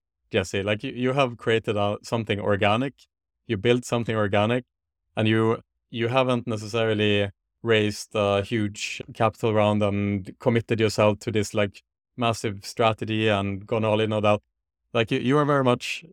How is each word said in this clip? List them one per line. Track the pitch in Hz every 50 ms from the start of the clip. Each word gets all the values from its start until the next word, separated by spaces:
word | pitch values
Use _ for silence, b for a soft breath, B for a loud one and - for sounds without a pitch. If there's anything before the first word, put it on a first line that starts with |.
| _ _ _ _ _ _
Jesse. | - 113 117 - - 101 95
Like, | 101 107 107 -
you, | 135
you | 123 120 123 127 131
have | 143 135 123 120 -
created | - 123 113 113 - 120 104 104
a, | 101 101 107 -
something | - - 123 113 110 - 107 98
organic, | 101 104 101 95 104 101 107 117 135 143 - _ _ _ _ _ _ _ _ _ _ -
you | 113 98
built | 104 120 120 123 123
something | - 123 120 113 110 113
organic, | 110 104 101 101 104 104 107 120 127 123 _ _ _ _ _ _ _ _ _ -
and | 110 110 110
you, | 110 110 113 113 117 - - _ _ _ _ _
you | - 117 113 117
haven't | 127 131 127 127 127 120 - 123
necessarily | 113 101 110 104 107 113 113 113 107 104 107 104 104 101 101 98 - _ _ _ _ _ -
raised | 113 113 107 107 104 101 - - - -
a | 110 101 101 101 101
huge | 101 - 123 110 107 101 104 - - - - - - - 123
capital | - 117 110 - - - 113 107
round | 107 104 104 104 104 104
and | 101 101 101 101 101 101 98 92 - - -
committed | - 127 117 117 - - 117 104
yourself | 113 104 - - 107 104 104 -
to | - 120
this, | 104 110 98 - -
like, | 107 104 101 - - _ _ _ _ _ _ _ -
massive | 120 113 110 - - 113 98 98 -
strategy | - - - 117 113 110 - 117 104 110 110 110 110
and | 104 98 101 98 98 98 104 -
gone | 120 110 110
all | 110 104 107
in | 110 107
on | 110 107 104
that. | 104 104 107 - _ _ _ _ _ _ _ _ _ -
Like, | 117 117 -
you, | 131 131
you | 120 123 139 151
are | 147
very | 143 147 139 131
much, | 123 123 123 - - - - - -